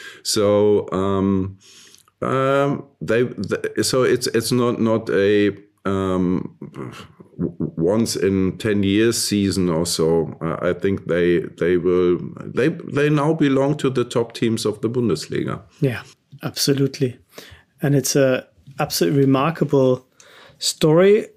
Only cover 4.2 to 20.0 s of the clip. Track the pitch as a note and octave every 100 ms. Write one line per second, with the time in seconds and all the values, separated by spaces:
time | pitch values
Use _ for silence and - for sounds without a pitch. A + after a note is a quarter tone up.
4.2 | - A#2 A2+ B2 A#2+ - A2+ A2 - D#2
5.2 | G2 G#2 G#2 G2 - _ F#2+ G2 F#2+ F#2
6.2 | F2+ F#2 - - - - B1+ - - _
7.2 | - - E2+ - D#2+ - E2 A2 A2 -
8.2 | G2 G2 F#2+ - A2 G2+ G2 G2+ A#2 A2+
9.2 | - G#2 G2 F2+ F2+ D#2+ E2+ - D#2+ E2
10.2 | D#2 - E2 - F2 F2 G2 G2 - E2+
11.2 | F2 E2+ - - E2+ F2+ F2 F2+ F2+ F2
12.2 | - - G#1+ D#2 C#3+ - - C3+ D3 D3+
13.2 | C#3+ D#3+ C#3+ C3+ C#3 D3 C3+ B2+ A#2+ B2
14.2 | A#2 - A2+ A2+ G#2+ - A2+ B2 A#2 D#2+
15.2 | - - - - - _ C#3 G#2+ - -
16.2 | _ - C#3+ - - C3+ C#3 - B2+ -
17.2 | _ - - - _ _ D3 C#3+ - D3
18.2 | C3+ B2+ - _ - - D#3 - E3+ C#3+
19.2 | C3+ C3+ D3 E3 D3 C#3+ C3 B2+